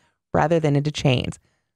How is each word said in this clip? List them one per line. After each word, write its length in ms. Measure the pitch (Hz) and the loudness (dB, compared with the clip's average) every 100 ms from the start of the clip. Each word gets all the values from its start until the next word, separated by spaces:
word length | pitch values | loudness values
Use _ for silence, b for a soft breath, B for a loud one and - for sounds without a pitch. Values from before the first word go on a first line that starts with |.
| _ _ _ | _ _ _
rather 260 | 170 151 170 | -2 2 2
than 160 | 156 | 2
into 160 | 143 143 | 0 -2
chains. 480 | - 147 123 - - _ _ _ | -2 0 0 -2 -10 _ _ _